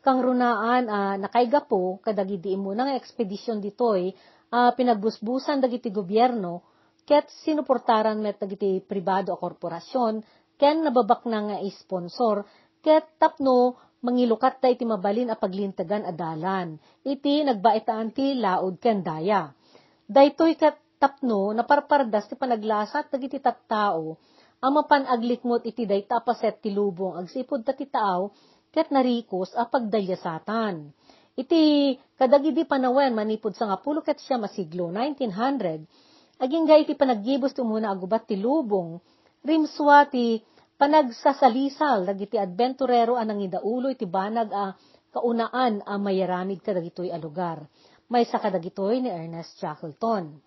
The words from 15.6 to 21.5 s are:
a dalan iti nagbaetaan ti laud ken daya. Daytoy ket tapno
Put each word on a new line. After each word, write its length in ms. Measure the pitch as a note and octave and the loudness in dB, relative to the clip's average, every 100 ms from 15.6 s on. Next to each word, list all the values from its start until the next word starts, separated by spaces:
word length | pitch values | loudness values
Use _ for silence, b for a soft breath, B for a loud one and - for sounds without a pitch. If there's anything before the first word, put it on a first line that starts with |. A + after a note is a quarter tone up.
| G3 F#3+ E3+ G#3 | -6 -6 -4 -4
a 80 | F#3 | -4
dalan 640 | E3 E3 D#3+ F3+ F#3+ F3 D3+ b b C4 | -8 -8 -4 -4 -4 -6 -12 b b -8
iti 340 | C#4 C#4+ D4 | -4 0 0
nagbaetaan 720 | C#4+ A3 G3+ G#3+ A3 A3 A3 | 0 2 2 2 -2 -4 -6
ti 240 | A#3+ C4+ C4 | -2 -2 0
laud 400 | G3+ F3+ F#3 F3 | 0 0 -2 0
ken 180 | A#3+ G#3 | 0 0
daya. 480 | E3+ D#3 F3 G3+ D3+ _ b b b b | -2 -4 0 0 -2 _ b b b b
Daytoy 560 | - A3 C#4+ - E4 D#4 | 2 6 6 6 0 4
ket 160 | D4+ C#4+ _ _ | 2 0 _ _
tapno 560 | C#4 - B3+ G#3 G3 | 0 0 -2 0 0